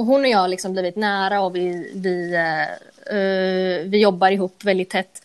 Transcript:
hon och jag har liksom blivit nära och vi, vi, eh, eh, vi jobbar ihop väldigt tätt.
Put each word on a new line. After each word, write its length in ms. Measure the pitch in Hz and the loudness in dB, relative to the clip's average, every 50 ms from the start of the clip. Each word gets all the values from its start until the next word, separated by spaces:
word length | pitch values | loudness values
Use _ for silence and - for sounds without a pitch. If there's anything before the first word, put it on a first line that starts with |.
| 226 | 4
hon 160 | 226 269 277 | 4 2 2
och 80 | 277 254 | 4 4
jag 100 | 226 202 | 4 4
har 100 | 185 185 | 2 2
liksom 240 | 185 185 - 190 185 | 0 -4 -6 -4 -4
blivit 240 | 190 180 175 175 | -4 -4 -4 -2
nära 440 | 214 214 208 202 196 190 190 202 202 | -2 -2 -2 0 0 -2 0 0 0
och 160 | 190 185 180 | 0 0 0
vi, 360 | 180 180 180 175 175 156 - - | -2 -2 -2 -4 -6 -8 -10 -8
vi, 400 | 196 185 190 180 180 175 175 175 | -4 -2 -2 -2 -2 -2 -2 -2
eh, 840 | 170 165 160 156 156 151 - - - - - - - - - 214 | 0 0 0 0 -2 -2 -4 -6 -10 -16 -20 -20 -18 -10 -4 -2
eh, 680 | 202 190 190 190 185 185 185 185 185 185 185 175 - - | 0 0 0 0 0 0 0 0 0 0 0 -2 -4 -2
vi 140 | 190 196 208 214 | 0 2 4 4
jobbar 280 | 202 190 175 190 190 | 4 4 4 4 2
ihop 340 | 202 202 185 185 - - - | 4 2 -2 -4 -6 -4 -2
väldigt 260 | 202 190 180 180 185 | 0 0 0 0 -2
tätt. 320 | - 185 196 - - - - | -2 -4 -4 -6 -8 -20 -20